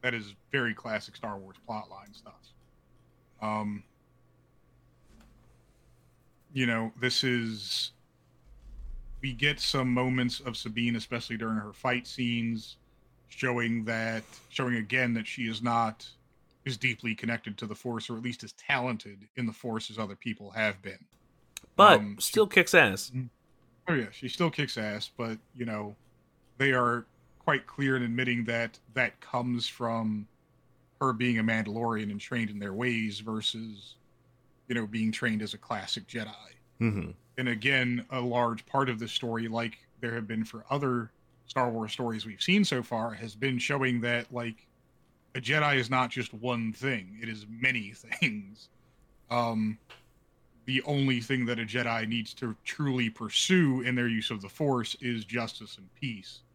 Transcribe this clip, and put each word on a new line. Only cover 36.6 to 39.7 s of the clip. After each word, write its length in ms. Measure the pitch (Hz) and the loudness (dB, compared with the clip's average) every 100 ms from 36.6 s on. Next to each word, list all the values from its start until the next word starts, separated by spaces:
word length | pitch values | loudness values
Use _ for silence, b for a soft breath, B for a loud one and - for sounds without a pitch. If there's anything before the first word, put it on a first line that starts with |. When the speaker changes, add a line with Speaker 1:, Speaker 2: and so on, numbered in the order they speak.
| _ _ | _ _
Speaker 2:
Mm-hmm. 300 | 113 101 82 82 _ - | 0 0 -4 -10 _ -4
Speaker 1:
And 100 | 127 | -2
again, 560 | 117 123 135 123 120 113 | 0 2 2 2 -2 -4
a 100 | 131 | -4
large 460 | 123 120 117 113 - | 0 2 2 0 -2
part 220 | 139 135 | 2 2
of 100 | 113 | 0
the 80 | 113 | -4
story, 400 | - 120 113 113 | -4 -2 -2 -2
like 320 | 113 117 | -2 -4